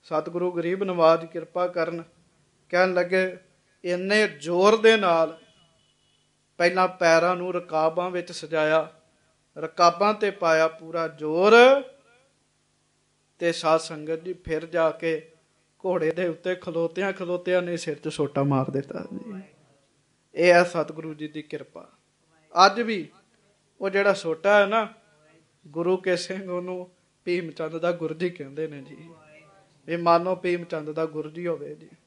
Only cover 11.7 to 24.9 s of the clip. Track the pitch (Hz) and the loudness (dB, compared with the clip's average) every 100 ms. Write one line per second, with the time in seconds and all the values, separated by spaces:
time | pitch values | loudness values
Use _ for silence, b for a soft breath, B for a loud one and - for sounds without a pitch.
11.7 | 277 269 - _ _ _ _ _ _ _ | 6 0 -20 _ _ _ _ _ _ _
12.7 | _ _ _ _ _ _ _ 170 165 160 | _ _ _ _ _ _ _ -4 -2 0
13.7 | 160 160 156 151 160 180 175 - 156 165 | 0 0 -12 -8 -8 -8 -12 -8 -8 -4
14.7 | 170 160 160 165 156 160 _ _ _ _ | 0 0 0 -4 -6 -8 _ _ _ _
15.7 | _ 190 180 160 165 180 160 185 180 180 | _ -4 -2 -2 -2 -4 -4 -6 -6 -6
16.7 | 165 165 170 196 190 175 180 180 180 175 | -4 -4 -4 -6 -6 -6 -6 0 0 0
17.7 | 170 165 143 156 151 143 143 139 135 135 | -6 -6 -8 -8 -4 -4 0 0 0 0
18.7 | 139 - - - - - 98 190 _ _ | -4 -8 -12 -12 -14 -14 -16 -18 _ _
19.7 | _ _ _ _ _ _ - 175 175 175 | _ _ _ _ _ _ 2 6 6 4
20.7 | 175 151 160 160 151 151 156 147 151 - | -2 -6 -8 -14 -12 -12 -12 -12 -14 -14
21.7 | - - _ _ _ _ _ _ 175 196 | -20 -20 _ _ _ _ _ _ 6 6
22.7 | 202 226 208 147 _ _ _ _ _ _ | 6 -4 -4 -8 _ _ _ _ _ _
23.7 | _ 196 196 196 190 170 160 196 208 196 | _ -2 2 2 2 -2 0 4 6 6
24.7 | 220 214 | 0 -2